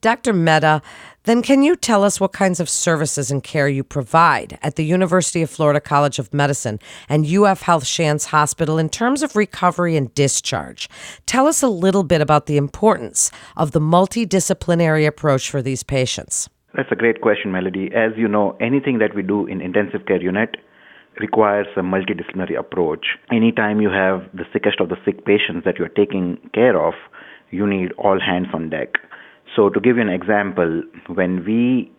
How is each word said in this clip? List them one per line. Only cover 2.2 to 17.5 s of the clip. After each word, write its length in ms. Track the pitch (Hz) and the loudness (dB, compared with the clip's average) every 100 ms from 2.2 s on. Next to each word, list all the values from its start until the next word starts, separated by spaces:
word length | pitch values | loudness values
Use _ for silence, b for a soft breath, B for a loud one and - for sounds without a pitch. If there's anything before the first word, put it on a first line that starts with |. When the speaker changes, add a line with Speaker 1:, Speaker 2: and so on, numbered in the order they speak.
| 190 | -2
Speaker 1:
kinds 260 | - 196 180 | 0 0 0
of 100 | 170 | -4
services 640 | - - 160 151 - 127 | -2 0 0 -2 -4 -4
and 120 | 139 | -4
care 260 | - 156 143 | -4 -2 0
you 160 | 135 | -2
provide 760 | 135 147 120 165 165 131 - - | -4 -6 0 4 4 2 -2 -8
at 140 | - - | -8 -4
the 80 | |
University 580 | 156 180 185 180 165 175 | -2 0 2 2 0 -2
of 80 | 165 | -4
Florida 300 | - 151 147 | 0 2 2
College 380 | - 143 143 - | 2 2 2 -2
of 140 | 127 | -6
Medicine 480 | 143 143 143 123 107 B B B | 0 0 0 -4 -8 B B B
and 180 | 151 151 | 0 2
U 200 | 185 208 | 4 4
F 160 | 190 | 2
Health 240 | - 170 127 | 0 0 0
Shands 400 | - 160 151 - | -2 0 -2 0
Hospital 520 | 156 151 - 156 160 | 0 0 0 -2 0
in 100 | 156 | -2
terms 340 | - 233 277 | -2 -2 0
of 140 | 294 - | -2 -2
recovery 600 | 208 - 180 170 175 160 | -2 0 -2 0 0 0
and 160 | 127 | -2
discharge? 760 | - 139 - - 117 67 58 - B B B - | 0 0 0 -4 -6 -8 -12 -16 B B B -4
Tell 200 | 247 277 | 2 2
us 160 | 320 | 4
a 60 | 269 | 0
little 340 | 190 185 190 | 2 2 2
bit 200 | 165 170 | 2 2
about 240 | 147 151 - | 4 2 2
the 100 | 147 | 0
importance 720 | 143 - 214 175 117 - - B B - | 0 2 2 2 -2 -4 -4 B B -4
of 140 | 160 | 0
the 80 | 160 | 0
multidisciplinary 1300 | 151 165 190 - 220 190 - 190 - 170 165 156 151 | 2 4 2 0 0 0 0 -4 0 2 2 4 2
approach 440 | 147 156 135 - | 0 0 0 0
for 100 | 143 | -6
these 220 | 127 127 | -4 -6
patients. 680 | - 135 127 - - - - _ _ | -4 -2 -2 -4 -6 -8 -8 _ _
Speaker 2:
That's 160 | - 131 | -6 -4
a 60 | - | 0
great 240 | 117 110 | 0 2
question, 320 | 113 104 104 | 0 0 -2